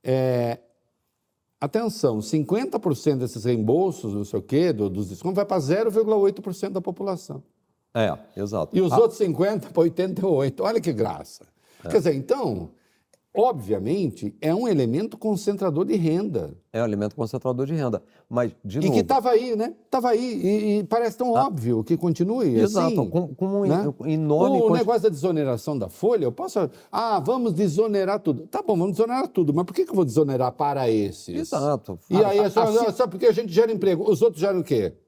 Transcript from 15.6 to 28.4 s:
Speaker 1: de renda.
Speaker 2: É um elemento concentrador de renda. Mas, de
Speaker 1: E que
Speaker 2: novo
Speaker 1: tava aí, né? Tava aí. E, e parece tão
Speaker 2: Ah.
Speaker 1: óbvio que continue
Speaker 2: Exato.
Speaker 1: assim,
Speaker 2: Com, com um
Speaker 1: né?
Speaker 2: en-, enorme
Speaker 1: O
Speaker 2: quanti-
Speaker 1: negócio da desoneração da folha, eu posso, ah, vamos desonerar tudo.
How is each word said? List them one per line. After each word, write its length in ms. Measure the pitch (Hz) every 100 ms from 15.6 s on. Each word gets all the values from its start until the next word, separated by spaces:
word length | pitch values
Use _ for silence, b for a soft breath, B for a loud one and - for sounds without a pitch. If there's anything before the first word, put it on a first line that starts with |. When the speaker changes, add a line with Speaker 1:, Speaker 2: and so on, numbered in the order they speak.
| 190 147
Speaker 1:
de 100 | 196
renda. 580 | 214 160 165 208 123 76 - _
Speaker 2:
É 100 | 113
um 20 |
elemento 300 | 117 104 104 -
concentrador 480 | 113 131 131 123
de 100 | 139
renda. 280 | 160 131 101 b b b
Mas, 240 | 120 120 -
de 140 | 104 113
Speaker 1:
E 40 |
que 60 | 185
Speaker 2:
novo 160 | 131
Speaker 1:
tava 260 | - 269 233
aí, 260 | 226 247 214
né? 180 | 233 - _
Tava 200 | 262 247
aí. 100 | 226
E, 580 | 247 202 180 214 214 208
e 60 |
parece 320 | 180 233 233 220
tão 180 | 247 233
Speaker 2:
Ah. 100 | 269
Speaker 1:
óbvio 360 | 160 117 113
que 140 | 110 165
continue 580 | 175 147 180 247 190 113
Speaker 2:
Exato. 280 | 202 214 247 208
Speaker 1:
assim, 80 | 104
Speaker 2:
Com, 260 | 165 175
com 120 | 131 190
um 180 | 202 196
Speaker 1:
né? 260 | 170 147 135 139
Speaker 2:
en-, 60 |
enorme 440 | 156 151 151 185 262
Speaker 1:
O 40 | 226
Speaker 2:
quanti- 100 | -
Speaker 1:
negócio 240 | 214 233
da 60 | 208
desoneração 680 | 151 175 160 139 120 - 143
da 100 | 95
folha, 360 | - 202 233
eu 80 | 135
posso, 260 | 120 370 214 156 B B
ah, 280 | 196 226 202
vamos 320 | 143 254 233
desonerar 680 | 165 196 151 226 202 190 208
tudo. 260 | 165 127